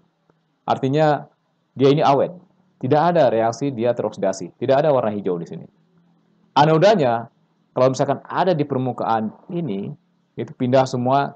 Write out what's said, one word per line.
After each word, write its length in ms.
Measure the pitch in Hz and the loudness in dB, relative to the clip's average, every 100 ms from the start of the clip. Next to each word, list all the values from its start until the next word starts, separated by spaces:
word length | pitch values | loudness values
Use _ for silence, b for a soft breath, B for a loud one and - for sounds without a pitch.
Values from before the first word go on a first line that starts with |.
| _ _ _ _ _ _ - | _ _ _ _ _ _ -6
Artinya, 640 | 113 135 147 156 143 - _ _ _ _ - | -4 -2 0 2 0 -4 _ _ _ _ 0
dia 160 | 139 | 2
ini 80 | 147 | 4
awet. 320 | 123 139 92 - _ _ _ _ | 2 2 0 -4 _ _ _ _
Tidak 160 | 131 147 | 0 2
ada 320 | 165 170 131 | 2 4 2
reaksi 400 | 113 113 117 143 | 2 0 -2 -6
dia 240 | 113 120 | -2 -2
teroksidasi. 640 | 120 208 - 95 - 87 - | -2 -4 -4 -4 -4 -10 -8
Tidak 160 | 113 | 0
ada 160 | 123 156 | 2 2
warna 240 | 135 113 | 2 0
hijau 240 | 104 95 87 | -4 -4 -4
di 80 | 82 | -6
sini. 200 | 87 - _ _ _ _ _ _ _ _ | -14 -18 _ _ _ _ _ _ _ _
Anodanya, 800 | - 151 160 190 220 131 117 120 _ _ _ _ | 2 4 6 4 4 2 -2 -6 _ _ _ _
kalau 160 | - 127 131 | 0 0 2
misalkan 240 | 139 135 - | -2 -2 -6
ada 240 | 131 180 | -2 0
di 160 | 165 143 | 0 -2
permukaan 640 | 131 131 117 95 113 110 - _ | -4 -4 -6 -4 -2 -4 -10 _
ini, 400 | 175 165 98 113 143 _ _ _ - | -8 -6 -6 -8 -12 _ _ _ -12
itu 160 | 117 | -12
pindah 320 | - 123 131 | -6 0 2
semua 480 | 131 127 123 139 139 | 2 -2 0 0 -2